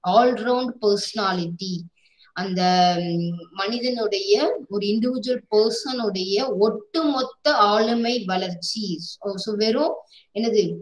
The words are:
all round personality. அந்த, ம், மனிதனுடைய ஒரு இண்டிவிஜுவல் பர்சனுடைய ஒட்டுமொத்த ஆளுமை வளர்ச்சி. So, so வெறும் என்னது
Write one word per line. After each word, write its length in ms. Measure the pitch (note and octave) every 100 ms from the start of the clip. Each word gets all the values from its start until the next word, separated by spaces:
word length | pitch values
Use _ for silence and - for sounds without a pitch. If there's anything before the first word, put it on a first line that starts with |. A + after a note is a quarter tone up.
| F3+
all 240 | G#3 B3
round 380 | A3+ A#3 B3 B3+ -
personality. 1000 | G#3 G3+ - A3+ G3 F#3 E3+ E3+ F#3+ F3 E3+ _ _ _ _
அந்த, 280 | - G3 F#3 F3+ F3+ F3+ F3
ம், 340 | F3 E3+ E3+ E3+ E3+
மனிதனுடைய 1040 | F#3+ G3+ A#3+ B3 A#3+ G#3 G3 G3 G#3+ E4 B4 -
ஒரு 180 | G3+ G3+
இண்டிவிஜுவல் 560 | A3 B3 B3+ B3 B3+ _
பர்சனுடைய 1040 | G#3+ A3+ A#3 C4+ B3+ G#3+ F#3 F#3 G3 C4 F#3
ஒட்டுமொத்த 960 | A3 A3 - E4 D4+ C4 B3+ - D4
ஆளுமை 680 | C#4 G#3 G#3+ A3+ A#3 A#3 B3
வளர்ச்சி. 760 | F#3 F#3 F#3 F3 - A3 G3+ E3
So, 380 | - - G3+ F#3+
so 200 | A3 G#3
வெறும் 380 | A3 B3 D#4+ - - - _
என்னது 400 | G3+ A3+ G#3 F3 E3